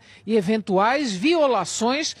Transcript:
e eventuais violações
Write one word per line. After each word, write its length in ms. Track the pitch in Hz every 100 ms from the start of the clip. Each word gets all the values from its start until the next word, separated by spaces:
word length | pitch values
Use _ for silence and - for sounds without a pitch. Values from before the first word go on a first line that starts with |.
| - - 202
e 80 |
eventuais 800 | 220 180 220 202 185 214 277 262
violações 1040 | 185 277 339 277 220 165 - 226 277 311 -